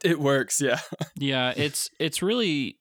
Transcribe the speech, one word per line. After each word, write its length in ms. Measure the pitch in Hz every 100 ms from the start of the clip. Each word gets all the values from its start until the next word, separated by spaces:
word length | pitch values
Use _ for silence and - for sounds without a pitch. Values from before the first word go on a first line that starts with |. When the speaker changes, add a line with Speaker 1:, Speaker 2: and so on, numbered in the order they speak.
Speaker 1:
It, 80 | -
it 80 | 165
works, 400 | 139 139 127 -
yeah. 200 | 139 120 - -
<laughs> 180 | 147 -
Speaker 2:
Yeah, 360 | 139 131 127 127
it's, 340 | 147 - - -
it's 200 | 156 -
really 560 | 185 240 214 147 123 -